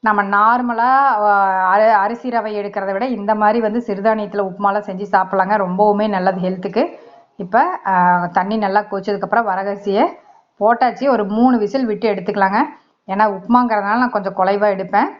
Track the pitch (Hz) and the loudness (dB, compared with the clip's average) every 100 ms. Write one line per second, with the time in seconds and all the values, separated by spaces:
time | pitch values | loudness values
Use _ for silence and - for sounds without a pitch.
0 | 220 208 196 202 214 247 247 226 240 262 | 0 0 0 2 2 2 0 0 2 4
1 | 277 220 208 202 196 190 185 196 214 214 | 2 2 2 4 2 2 2 4 4 4
2 | 196 233 254 233 220 208 202 202 196 196 | 2 -4 -4 -4 -4 -6 -6 -6 -4 -4
3 | 254 233 202 214 208 220 220 220 233 196 | -4 -4 -2 2 2 2 0 -2 -4 -2
4 | 202 220 208 202 190 185 202 202 202 185 | 0 -2 -4 -4 -4 -2 -2 -2 -4 -10
5 | 196 196 185 196 185 208 185 185 208 208 | -2 0 0 0 2 0 0 2 2 2
6 | 214 196 185 190 185 185 190 190 311 - | 0 0 0 0 -4 -4 -4 -2 -4 -6
7 | - - _ _ 185 214 320 370 - 190 | -20 -20 _ _ -2 0 0 -2 -2 2
8 | 180 180 175 175 185 220 202 202 208 202 | 4 2 0 -2 -2 -2 0 0 -2 -6
9 | 190 202 190 214 226 185 196 202 202 196 | -4 -6 -2 -2 0 -2 -4 -6 -2 0
10 | 320 - _ - _ _ 202 233 247 214 | 0 -2 _ -20 _ _ 0 2 0 0
11 | 269 240 202 214 247 240 208 240 240 208 | 0 0 0 2 2 2 0 -2 -4 -2
12 | 226 196 180 202 190 202 294 - _ _ | -2 -2 -4 0 0 0 -2 -6 _ _
13 | - 190 214 196 190 240 247 214 196 226 | -8 0 0 0 0 2 2 0 0 0
14 | 247 214 190 190 185 202 208 190 185 196 | 0 -2 -4 -2 0 2 0 0 0 0
15 | 285 - | 0 -4